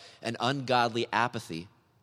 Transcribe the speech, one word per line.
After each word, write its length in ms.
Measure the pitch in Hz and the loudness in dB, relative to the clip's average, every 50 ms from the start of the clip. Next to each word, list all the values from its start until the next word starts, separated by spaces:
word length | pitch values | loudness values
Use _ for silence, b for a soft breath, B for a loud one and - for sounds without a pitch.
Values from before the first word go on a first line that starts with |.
| B B B B | B B B B
an 160 | B 113 117 - | B -6 -4 0
ungodly 680 | 117 127 139 143 127 123 123 123 120 120 110 117 113 - | 0 0 0 0 0 2 4 4 4 2 2 -2 -2 0
apathy 560 | - 107 117 123 - 113 - - 82 82 87 - _ _ _ _ _ _ | 2 2 2 2 -2 -6 -8 -8 -8 -10 -10 -12 _ _ _ _ _ _